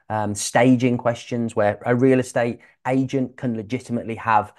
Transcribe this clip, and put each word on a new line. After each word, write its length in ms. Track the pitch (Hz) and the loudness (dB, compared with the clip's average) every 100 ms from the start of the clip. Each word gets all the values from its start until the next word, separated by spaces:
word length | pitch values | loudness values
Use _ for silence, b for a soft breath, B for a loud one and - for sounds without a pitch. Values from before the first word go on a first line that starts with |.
| B | B
um, 260 | 107 104 | -4 -4
staging 640 | 104 - 123 127 127 127 120 | -4 0 4 6 6 2 0
questions 580 | 120 120 - 120 117 117 | -2 -4 -6 -4 -4 0
where 240 | 104 104 | 0 0
a 100 | 120 | 0
real 260 | 123 135 127 | 2 4 4
estate 380 | 123 127 120 - b b 127 | 2 -2 -2 -4 b b -4
agent 500 | 131 131 135 127 - | -2 0 -2 -4 -4
can 200 | 127 113 | -6 -4
legitimately 580 | 98 127 - 117 95 110 | -6 -8 -6 -6 -6 -6
have, 360 | 117 107 98 | 2 2 0